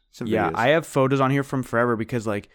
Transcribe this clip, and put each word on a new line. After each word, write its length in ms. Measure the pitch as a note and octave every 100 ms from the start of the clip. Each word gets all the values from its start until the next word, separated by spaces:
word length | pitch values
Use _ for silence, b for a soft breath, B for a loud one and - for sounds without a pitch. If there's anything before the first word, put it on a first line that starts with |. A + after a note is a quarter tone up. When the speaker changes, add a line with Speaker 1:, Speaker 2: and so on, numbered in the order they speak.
| _
Speaker 1:
Some 160 | - A2+
Speaker 2:
Yeah, 240 | G#2+ G2+
Speaker 1:
videos. 40 | -
Speaker 2:
I 120 | B2
have 180 | D#3+ -
photos 340 | C#3 C3 C3+
on 100 | C3
here 140 | C#3
from 180 | C3+ C#3
forever 340 | B2 A#2 A#2+ A2+
because, 300 | A2 B2 G#2+
like, 220 | G#2 -